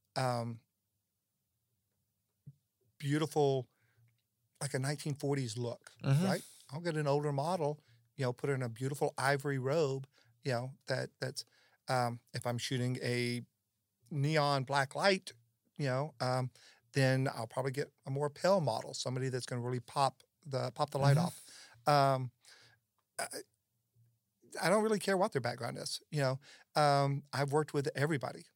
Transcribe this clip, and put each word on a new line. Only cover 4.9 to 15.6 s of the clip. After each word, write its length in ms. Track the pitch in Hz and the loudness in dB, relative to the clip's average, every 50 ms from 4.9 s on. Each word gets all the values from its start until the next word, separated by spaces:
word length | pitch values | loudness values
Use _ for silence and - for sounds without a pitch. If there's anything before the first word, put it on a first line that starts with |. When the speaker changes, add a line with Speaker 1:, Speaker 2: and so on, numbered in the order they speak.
| 151 143 - 156 139 | -4 -4 -6 -6 -6
Speaker 1:
forties 440 | - 143 139 143 139 131 113 104 | -4 -2 -2 -2 -2 -2 -4 -6
look, 340 | 123 120 117 120 - - - - - - | -6 -6 -6 -8 -10 -16 -20 -14 -4 0
Speaker 2:
Mm-hmm. 220 | 139 139 151 185 | 2 2 4 4
Speaker 1:
right? 160 | 190 - - - - - - - - | 2 0 -2 -4 -10 -20 -20 -18 -14
I'll 100 | 131 170 | -12 -8
get 140 | 175 175 156 | -4 -4 -2
an 100 | 156 147 | 0 2
older 240 | 139 143 147 147 151 | 2 2 2 0 -2
model, 480 | 139 135 143 170 185 175 147 143 151 - - _ _ _ _ _ _ | -2 -2 -2 -2 0 0 -2 -2 -4 -6 -10 _ _ _ _ _ _
you 80 | - 127 | -4 -4
know, 80 | 123 120 | -4 -4
put 160 | - - 139 | -2 -2 -2
her 60 | 139 | -2
in 80 | 131 127 | -2 -2
a 60 | 117 | -4
beautiful 440 | 113 117 131 135 147 - 156 - - | -4 -4 -4 -4 -2 -2 -2 -2 -2
ivory 420 | - 127 135 143 139 143 147 139 131 | 0 0 2 2 0 0 -2 -2 -2
robe, 480 | 123 135 147 170 151 135 135 135 135 - _ _ _ _ _ _ - | 0 0 2 2 2 0 -2 -4 -8 -12 _ _ _ _ _ _ -4
you 80 | 139 | -4
know, 200 | 120 117 127 131 - - _ | -2 -2 -4 -6 -12 -10 _
that, 220 | - 131 127 127 - _ - | -4 -4 -4 -4 -6 _ -8
that's, 240 | 139 127 - - - _ _ _ _ _ _ _ _ | -8 -8 -8 -10 -14 _ _ _ _ _ _ _ _
um, 320 | - 131 123 120 120 120 120 _ _ - | -2 0 0 0 0 -2 -6 _ _ -10
if 120 | 131 - | -6 -4
I'm 120 | 123 120 | -4 -4
shooting 400 | 117 - - 135 120 123 127 127 - | -4 -4 -2 -2 0 0 0 -2 -2
a 400 | 131 123 123 120 120 120 120 120 117 - _ _ _ _ _ _ _ _ _ _ _ - | -2 -2 0 0 0 0 -2 -4 -6 -10 _ _ _ _ _ _ _ _ _ _ _ -8
neon 520 | 170 143 139 151 160 151 143 143 143 135 123 | -4 -2 0 4 4 6 6 6 4 2 2
black 320 | 135 139 143 135 135 - | 2 2 0 0 0 0
light, 380 | 143 180 202 190 190 - - - _ _ _ _ _ | 2 4 4 4 2 -2 -8 -18 _ _ _ _ _